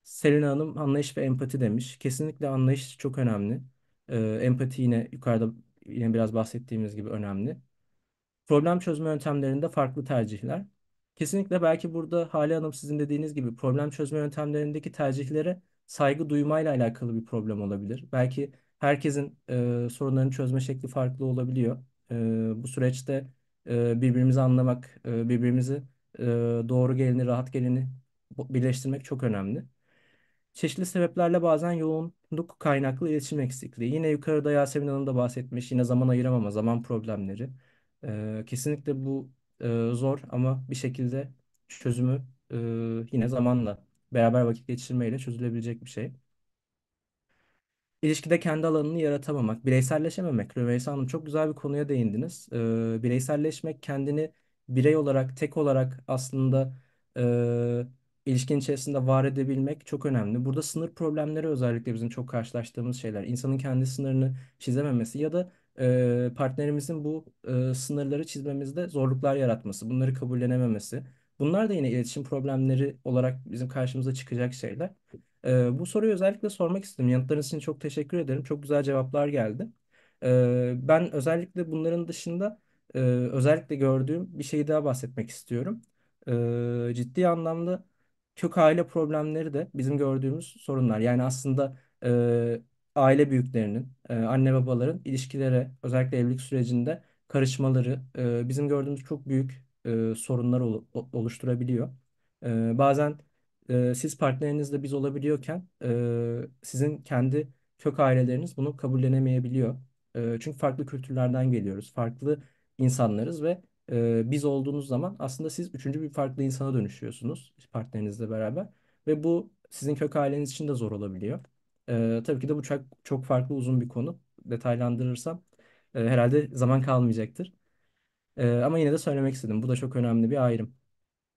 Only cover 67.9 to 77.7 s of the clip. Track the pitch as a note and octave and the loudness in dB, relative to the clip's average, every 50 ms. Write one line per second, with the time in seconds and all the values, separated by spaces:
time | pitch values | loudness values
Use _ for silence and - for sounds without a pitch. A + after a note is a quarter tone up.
67.9 | D3 C#3+ C#3 C3+ C#3+ D3 D#3+ - - D3 C#3 C#3+ C#3 C#3 C#3 C3+ C#3 F3 F3+ F3 | -4 -2 -2 -2 -2 -2 -4 -6 -8 -8 -6 -4 -4 -4 -6 -6 -6 -6 -6 -4
68.9 | D3 C#3 C3 C3 C3+ C3 C#3+ C#3 C#3 C#3 C3 A#2+ A2 - - G2+ G2 - G#2+ A2+ | -2 0 2 2 2 2 2 0 2 2 2 2 0 0 -2 -8 -8 -8 -6 -2
69.9 | B2+ B2+ C3 C3+ C3 C3 C3 B2 B2+ B2 B2 B2 B2+ B2+ B2 A#2 A2 G2+ - - | 0 0 0 0 0 -2 -2 -2 -2 0 2 2 2 2 2 2 0 -2 -4 -6
70.9 | B2+ C#3 C3+ - - _ _ _ _ - C#3 D3+ F3 G3+ A3 G#3 G3+ E3 C3+ B2 | -10 -10 -10 -12 -20 _ _ _ _ -2 0 2 2 2 2 2 0 0 0 0
71.9 | B2 B2 A#2 - - D3 C3+ - C#3+ C3+ C3 C#3 C3+ C3 C3 C3 C3+ C3 C#3 C#3 | 0 0 -2 -2 -6 -8 -6 -4 -4 -4 -2 -2 0 2 2 2 4 2 2 0
72.9 | - - - C3+ B2 B2+ B2+ B2+ C3 C3 - - G2+ A#2+ B2+ B2+ C3 C3+ B2+ B2+ | -2 -6 -4 0 2 2 2 2 -2 -4 -10 -10 -8 -6 -6 -6 -4 -2 -4 -2
73.9 | C3 C3+ B2+ C3+ C3 C3 - - A#2+ A#2+ B2 B2 B2 - - - - C3 E3+ F#3+ | -2 -2 -2 -2 -4 -4 -6 -6 -2 -2 -2 -2 -4 -6 -8 -8 -6 -6 -8 -8
74.9 | - _ _ _ - - _ _ _ _ - B2+ B2+ B2 B2 B2 B2+ D3 F3 F3 | -8 _ _ _ -20 -20 _ _ _ _ 0 4 4 4 4 4 2 0 -4 -2
75.9 | - G#3+ G#3+ A3 G3+ F3 F#3+ G3 G3+ - G#3+ G#3 - - F3 E3 F#3 G3 G3 - | 0 2 2 2 2 4 2 2 2 0 -4 -6 -2 0 0 0 0 -2 -4 -8
76.9 | - - B2+ B2 B2+ B2+ C3 C3 D3+ D3+ D3 D3 E3 D3+ - D#3+ | -4 0 2 4 4 4 2 2 0 0 0 -2 -6 -6 -4 -6